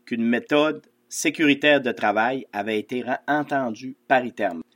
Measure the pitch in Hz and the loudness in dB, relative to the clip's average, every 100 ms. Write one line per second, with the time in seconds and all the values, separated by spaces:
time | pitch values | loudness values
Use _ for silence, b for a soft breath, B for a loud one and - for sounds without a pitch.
0 | - 117 117 117 - 147 156 151 - _ | -8 -2 0 0 2 2 2 -2 -12 _
1 | _ - 165 147 151 143 151 143 123 113 | _ -4 -4 2 2 4 4 4 2 0
2 | 107 104 117 135 - 104 104 107 104 127 | 0 2 0 -2 -6 -6 -2 -2 -2 -6
3 | 117 127 - 147 143 143 127 107 131 - | -6 -6 -2 -2 -2 -2 -2 -6 -12 -16
4 | - 131 123 - 101 82 - | 0 0 0 -2 -4 -4 -12